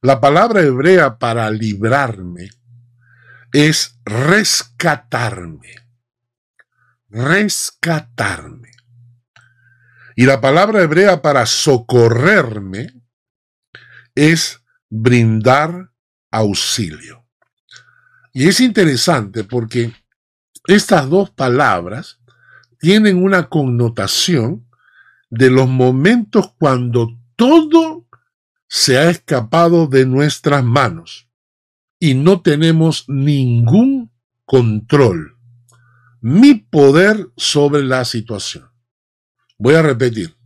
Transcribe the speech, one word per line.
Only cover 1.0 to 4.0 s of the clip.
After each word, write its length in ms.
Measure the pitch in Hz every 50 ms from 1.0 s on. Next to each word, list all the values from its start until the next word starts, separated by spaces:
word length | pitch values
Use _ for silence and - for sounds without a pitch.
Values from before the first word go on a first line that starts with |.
| 160 135 113 _
para 320 | - 120 113 120 113 110
librarme 1000 | 110 110 113 110 104 98 101 113 123 143 139 123 107 95 92 90 87 87 90 98 _ _ _ _ - - _ _ _ _ _ _ _ _ _ _ - - _ _
es 480 | - 143 147 156 151 - - - _ _